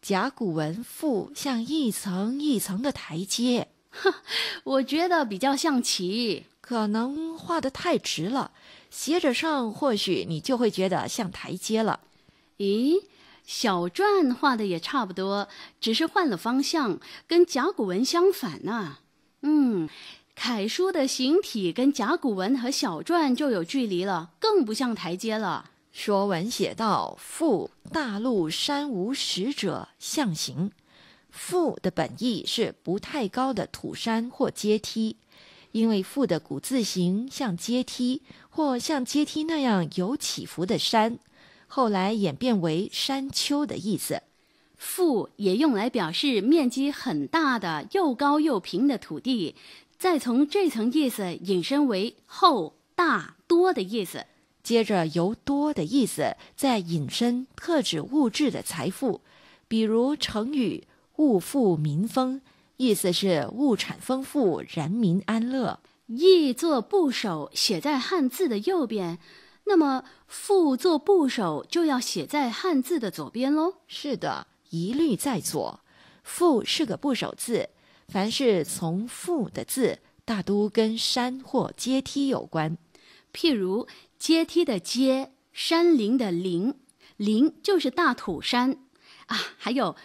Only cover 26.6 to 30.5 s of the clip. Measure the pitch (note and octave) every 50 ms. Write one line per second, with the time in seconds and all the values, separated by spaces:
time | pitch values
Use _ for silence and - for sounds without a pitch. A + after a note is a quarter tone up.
26.6 | G3 - - E3+ A3+ A3 F#3+ B2+ F2 - - - - - - - D#4 E4 A#3+ E3
27.6 | G2 - _ _ _ - - D#4+ D4+ B3 G3+ G3+ A3 C4 B3 G3+ E3 D#3 E3+ -
28.6 | - - D4 C#4+ D4 D4 B3+ F#3 F3+ A3 C#4 C#4 - - - F3 F#3 B3+ C#4+ -
29.6 | - - D3 B2+ - - _ _ - - - - D4 G#3+ E3 D3 - -